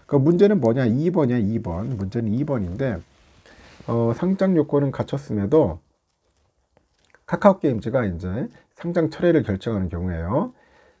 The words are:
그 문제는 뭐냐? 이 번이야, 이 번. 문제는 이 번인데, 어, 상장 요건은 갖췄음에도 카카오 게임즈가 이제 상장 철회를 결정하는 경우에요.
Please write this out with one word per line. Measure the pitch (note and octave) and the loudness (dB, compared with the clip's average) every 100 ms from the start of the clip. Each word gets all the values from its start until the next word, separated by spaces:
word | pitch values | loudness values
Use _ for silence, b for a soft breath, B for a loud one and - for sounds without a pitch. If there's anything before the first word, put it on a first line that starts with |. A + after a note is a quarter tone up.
| - | -2
그 | C#3+ | 2
문제는 | C#3+ F3 G3+ G3+ | 4 4 4 4
뭐냐? | A#2 B2+ A#2+ | 2 2 2
이 | B2+ E3+ | 2 0
번이야, | F3 C3 B2 | 2 0 0
이 | G2+ A2+ | 0 -2
번. | F#2 E2+ A#2+ A2+ | -4 -6 -6 -6
문제는 | F#2+ - A2 | -6 -4 -2
이 | A#2 | -2
번인데, | D3 B2+ F2+ G2 C3+ F#2 - _ _ _ B B B B - | -2 -2 -4 -4 -4 -4 -10 _ _ _ B B B B -4
어, | A#2 A#2 A#2 | 0 0 0
상장 | F3+ F#3+ F#3+ E3+ | -2 2 2 2
요건은 | C#3+ C#3+ C#3 | 2 0 0
갖췄음에도 | - - C#3 - A2 G2+ D#3 A#2 D#2 _ _ _ _ _ _ _ _ _ _ _ _ _ _ - | -2 -6 -6 -4 -4 2 2 2 -2 _ _ _ _ _ _ _ _ _ _ _ _ _ _ -6
카카오 | F3 G3+ G3 | 4 4 4
게임즈가 | D3 A2 A2+ B2+ G#2 | 0 -2 -2 -2 -2
이제 | E2+ F2+ G#2+ A#3+ b b - | -4 -6 -6 -6 b b -10
상장 | E3+ F3 D#3 | -4 -2 -2
철회를 | - F3 D#3+ | 0 2 2
결정하는 | G#2+ F#2+ A#2+ G#2 F2+ | 2 -4 -4 -4 -4
경우에요. | E2+ F2+ E2 E2+ A#2 B3 b b b b b | -4 -4 -4 -2 -2 -2 b b b b b